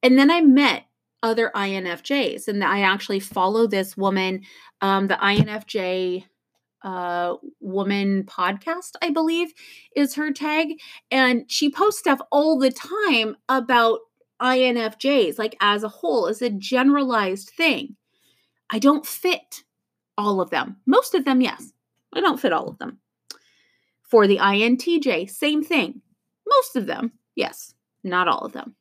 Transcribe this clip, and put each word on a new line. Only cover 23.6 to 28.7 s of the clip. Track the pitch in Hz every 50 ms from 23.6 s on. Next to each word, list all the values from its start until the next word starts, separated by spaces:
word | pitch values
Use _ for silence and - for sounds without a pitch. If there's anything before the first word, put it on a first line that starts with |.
| _ _ _ _ _ _ _ _ _
For | _ - 226 208 196
the | 202 -
I | - 196 202 202
N | 214 233 240
T | 254 - 349 339 330
J, | 285 269 202 160 175 196
same | - - - 294 302 302 294
thing. | - 349 294 208 160 - - _ _ _ _ _ _ _ _ _
Most | - 466 554 508 - -
of | 262 202 -
them, | 165 - - 233 _ _ _ _ _
yes. | - - - - - - - _ _ _ _ _ _ _
Not | 196 180 180 185 170
all | 139 -
of | - -
them. | - - - -